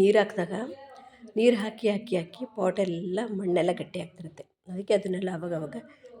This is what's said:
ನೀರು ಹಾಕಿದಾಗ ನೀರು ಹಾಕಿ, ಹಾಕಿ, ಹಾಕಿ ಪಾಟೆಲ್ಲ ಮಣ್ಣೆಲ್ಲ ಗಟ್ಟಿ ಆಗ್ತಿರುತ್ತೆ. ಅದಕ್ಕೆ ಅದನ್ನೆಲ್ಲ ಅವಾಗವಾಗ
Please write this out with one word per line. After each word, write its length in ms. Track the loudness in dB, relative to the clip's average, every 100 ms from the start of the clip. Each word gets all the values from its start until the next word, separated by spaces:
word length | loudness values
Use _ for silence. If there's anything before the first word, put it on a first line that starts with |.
ನೀರು 180 | 6 6
ಹಾಕಿದಾಗ 320 | 4 0 -4 -4 -6 -10 -18 -20 -20 -20 -6 4
ನೀರು 200 | 4 4
ಹಾಕಿ, 240 | 0 -2 0
ಹಾಕಿ, 220 | 0 -2 -4
ಹಾಕಿ 280 | -4 -10 -12 -2
ಪಾಟೆಲ್ಲ 640 | 0 0 0 -2 -4 -4 -4 -4
ಮಣ್ಣೆಲ್ಲ 340 | 0 2 2 0
ಗಟ್ಟಿ 200 | -4 -8
ಆಗ್ತಿರುತ್ತೆ. 400 | -10 -12 -18 -16 -20 _ -12
ಅದಕ್ಕೆ 240 | -6 2
ಅದನ್ನೆಲ್ಲ 360 | 2 2 -2 -4 -4
ಅವಾಗವಾಗ 400 | -4 -4 -6 -10 -14 -20 -20 -14